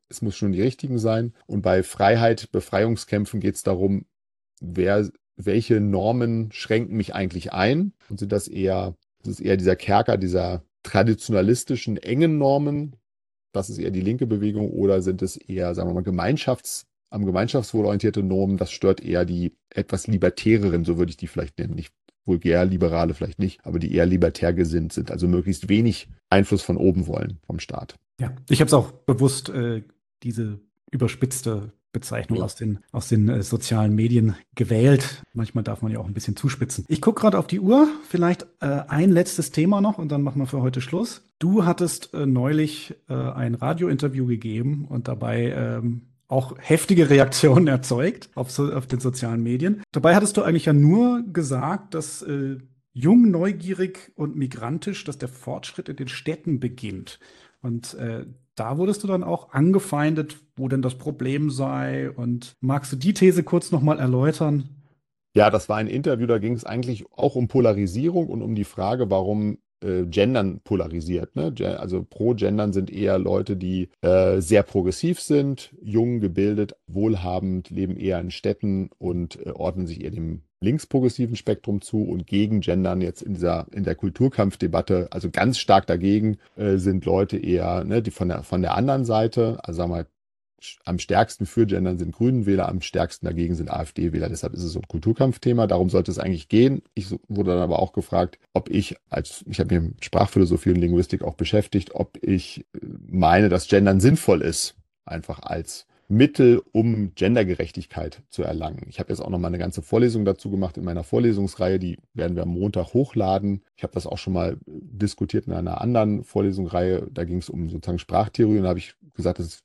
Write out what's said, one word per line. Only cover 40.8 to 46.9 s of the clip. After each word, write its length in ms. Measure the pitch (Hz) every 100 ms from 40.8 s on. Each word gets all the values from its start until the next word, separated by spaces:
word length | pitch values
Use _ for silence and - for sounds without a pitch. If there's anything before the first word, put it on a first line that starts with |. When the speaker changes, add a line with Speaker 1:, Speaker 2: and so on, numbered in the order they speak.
| 127 175 233 - _ _
Speaker 2:
Du 260 | 165 214 175
hattest, 480 | 170 175 - -
äh, 120 | - 143
neulich, 680 | 127 127 151 151 - - - _
äh, 40 |
ein 400 | 131 127 131 120
Radiointerview 760 | 117 135 165 175 135 147 131 123
gegeben 580 | 117 110 110 127 147 143
und 220 | 131 123
dabei, 420 | 113 117 117 117
ähm, 520 | - 117 117 117 120 - _ _
auch 260 | 131 131 -
heftige 520 | - 156 -